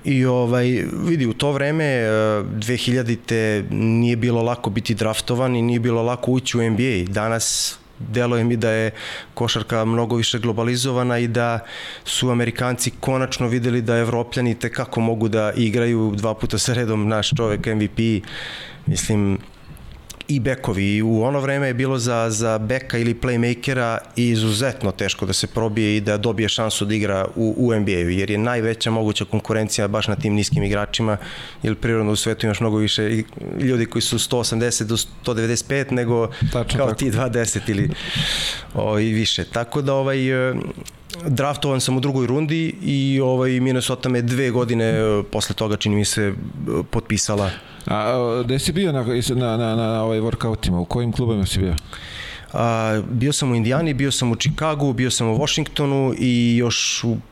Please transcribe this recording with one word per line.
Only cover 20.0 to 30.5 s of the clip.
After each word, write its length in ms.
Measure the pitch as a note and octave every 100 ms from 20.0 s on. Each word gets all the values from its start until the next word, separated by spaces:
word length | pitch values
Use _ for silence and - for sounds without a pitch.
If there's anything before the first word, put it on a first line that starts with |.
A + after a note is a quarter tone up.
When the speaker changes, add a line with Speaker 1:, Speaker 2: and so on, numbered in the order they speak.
| - - -
Speaker 1:
i 120 | C#3+
bekovi. 560 | A#2+ B2+ B2+ F#2+ G2 G#2
I 60 |
u 220 | A2 A2
ono 160 | A2+ C#3+
vreme 280 | C3+ C#3 C#3
je 60 |
bilo 240 | A#2+ C3 C3
za, 300 | A#2+ A#2 A#2
za 280 | A2 A2+ A2
beka 400 | G#2+ B2+ - A#2+
ili 180 | A#2 A#2
playmakera 840 | B2+ A#2+ A#2 A#2+ B2+ C3 A#2 A2+ - -
izuzetno 760 | A#2+ A2+ A2 G#2+ C3+ - G#2+
teško 340 | F#2 G2 - F#2+
da 80 |
se 140 | F#2+ G2
probije 500 | - A2+ G#2 G#2+ G#2+
i 40 |
da 160 | G#2 G#2
dobije 320 | A2 G#2+ G#2
šansu 360 | - A2 - G2+
da 100 | G#2+
igra 300 | G2+ G2 F#2+ -
u, 200 | A2 -
u 160 | B2
N 120 | A2+ G#2
B 60 |
A-u, 180 | F#2 F2
jer 200 | F2+ G2
je 80 | G#2
najveća 540 | A2+ A#2+ A2+ A2 -
moguća 340 | A2+ A2 G#2 G2+
konkurencija 600 | A2 - A2 G#2+ - G2+
baš 200 | G#2+ G#2
na 80 | G2+
tim 180 | A2
niskim 300 | G#2 G2+